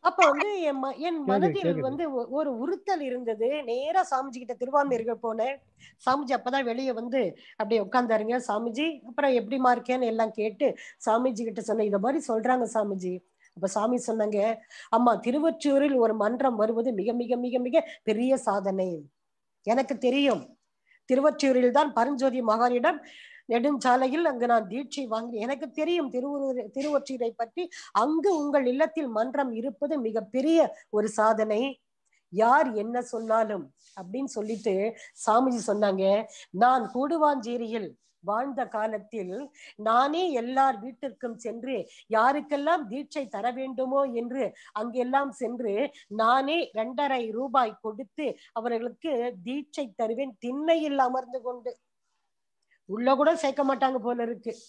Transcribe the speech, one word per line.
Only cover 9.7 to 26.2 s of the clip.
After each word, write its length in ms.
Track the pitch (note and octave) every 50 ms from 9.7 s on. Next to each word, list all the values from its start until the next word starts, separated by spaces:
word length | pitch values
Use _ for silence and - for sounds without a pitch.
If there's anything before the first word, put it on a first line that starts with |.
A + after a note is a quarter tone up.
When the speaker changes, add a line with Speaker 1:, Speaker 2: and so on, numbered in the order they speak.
| B3 A#3+ A#3+ - B3 B3+ B3+
Speaker 1:
எல்லாம் 300 | A#3 A3+ A3+ A3+ A3 A3
கேட்டு 440 | - G#3 A3 G#3 - D4 B3+ - - - - - _ - A#3+
சாமிஜி 320 | G#3+ A#3 B3 C4 B3 G3+ A#3+
கிட்ட 160 | A3+ G3+ G3+
சொன்னேன், 260 | F#3+ A3+ G#3+ A3+ G#3+
"இத 120 | G#3+ G3 G3
மாதிரி 260 | F#3+ A#3+ C4+ D#4+ D4+ -
சொல்றாங்க 380 | A#3 A3 A3 B3 B3+ B3+ A#3+ A3 A#3
சாமிஜி." 480 | A3+ G#3+ G#3 G3+ F#3+ F3+ F#3 F3+ F3+ _ _ _ _ _ _ _
அப்ப 120 | - E3+
சாமி 360 | F#3+ - G#3+ G3+ A3+ B3 B3 B3
சொன்னாங்க, 500 | - A3+ A3 G#3+ G#3 G#3+ G#3 G3 A3 A3+ A3 - _ - - - -
"அம்மா, 320 | - A3+ B3 A#3+ A3+ G3
திருவொற்றியூரில் 760 | A3+ A#3+ B3 D4+ D4+ E4 D#4+ D#4+ - D4 C#4 C#4 C#4+ D4 C#4
ஒரு 180 | B3+ A#3 A3 G#3+
மன்றம் 420 | A3 G#3 G#3 A#3+ B3 C4 C4 A#3+
வருவது 360 | G#3+ G#3 A3 A3+ A3+ A#3 C4 A#3+
மிக, 200 | G3 F#3 A3+ A#3
மிக, 240 | A#3+ A#3+ A3+ B3
மிக, 220 | A#3+ B3 B3+ A#3+ B3+
மிக 300 | B3 B3+ A#3 D#4+ D#4+ - - - _
பெரிய 340 | - G#3+ G#3 A#3+ B3+ C4+
சாதனை. 680 | B3+ - - G3 G3+ F#3+ G3 F#3+ F#3+ F#3 F#3 F3 D#3 D3 C#3+ _ _ _ _ _ _ _ _ _ _ _
எனக்கு 360 | G3 A3+ B3+ C4+ C4+ C#4 G#3
தெரியும், 600 | - B3+ B3+ C#4 C#4+ C#4 A3+ E3 B2 - - _ _ _ _ _ _ _ _ _ _ _ C4
திருவொற்றியூரில் 580 | B3+ C#4 D4+ D4 D4 - C4+ C4 B3+ B3 B3
தான் 220 | A#3+ C#4+ D4+ D4+ G#3
பரஞ்சோதி 500 | A#3 A#3 B3+ C#4+ B3 C4 C4+ A#3+ C4 B3
மகானிடம் 560 | A3+ G#3+ A3+ A#3+ B3 B3 B3 A#3+ D#4+ F4+ D4 - - - - - - - - _
நெடுஞ்சாலையில் 760 | _ A#3 A#3+ A#3 C#4+ D4 C4 - B3+ B3 B3+ C4 C4 B3+ D#4+ F4
அங்கு 220 | D#4+ C4+ A#3+ A#3
நான் 200 | A#3+ A#3+ A#3 G#3+
தீட்சை 400 | F#3 G#3 B3 C#4+ A#3+ - C#4+ C4+
வாங்கினேன். 340 | A#3 A3 A3 A3+ A#3+ A#3 A3
எனக்கு 300 | G#3 A#3+ C#4 B3+ C#4 C#4
தெரியும் 400 | - - D4+ D#4+ F4 F4 D#4 C4
திருவூர், 480 | G3 B3